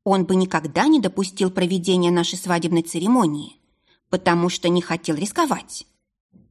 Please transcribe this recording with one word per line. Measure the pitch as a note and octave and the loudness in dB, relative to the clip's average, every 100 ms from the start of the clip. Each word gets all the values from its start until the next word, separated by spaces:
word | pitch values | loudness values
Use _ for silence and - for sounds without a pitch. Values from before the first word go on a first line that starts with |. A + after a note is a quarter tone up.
он | G3 F#3+ F3 | 0 0 2
бы | F#3 | 2
никогда | F#3 D#3+ D#3 F3 C#4+ | 2 -2 -2 0 4
не | D#4 | 4
допустил | G3 G3 F#3+ - F#3 | 2 -2 -6 -2 -2
проведения | F#3 F3+ F#3+ F3+ F#3 F3 | 0 0 0 2 2 4
нашей | F3 E3+ F3+ | 2 0 -4
свадебной | F3+ E3+ E3 E3+ | -4 -2 0 -2
церемонии, | E3 E3+ G3 B3+ E3 D3 A#2 _ _ _ _ _ _ | -2 -4 0 2 2 -2 -10 _ _ _ _ _ _
потому | F3+ F3+ E3+ F3 | -2 0 0 0
что | - F3 | -2 0
не | F3 | 0
хотел | - E3 - D#3 | -2 -6 -4 -4
рисковать. | G#3 - D4+ - - - - _ _ _ _ _ _ | -4 -2 -2 -2 -8 -18 -18 _ _ _ _ _ _